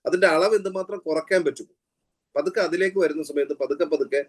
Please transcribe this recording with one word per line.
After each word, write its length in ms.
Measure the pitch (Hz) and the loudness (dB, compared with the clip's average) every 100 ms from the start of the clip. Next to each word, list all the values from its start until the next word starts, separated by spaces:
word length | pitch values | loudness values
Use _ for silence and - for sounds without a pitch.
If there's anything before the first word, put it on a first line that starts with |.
| - | -4
അതിന്റെ 200 | 180 185 | 2 4
അളവ് 300 | 160 196 214 | 4 4 2
എന്തുമാത്രം 420 | 190 185 190 202 165 | 0 -6 -8 -8 -4
കുറയ്ക്കാൻ 380 | 156 - 185 | -4 0 2
പറ്റും, 240 | 156 131 - _ _ _ _ _ _ 143 | 2 -4 -12 _ _ _ _ _ _ -4
പതുക്കെ 240 | 160 185 | -2 0
അതിലേക്ക് 380 | 196 175 190 190 | -2 0 0 2
വരുന്ന 240 | 160 151 | 0 0
സമയത്ത് 300 | 151 143 139 | -4 -2 -2
പതുക്കെ 320 | 143 135 143 | -2 -4 -2
പതുക്കെ 360 | 160 151 123 139 | 0 0 0 -2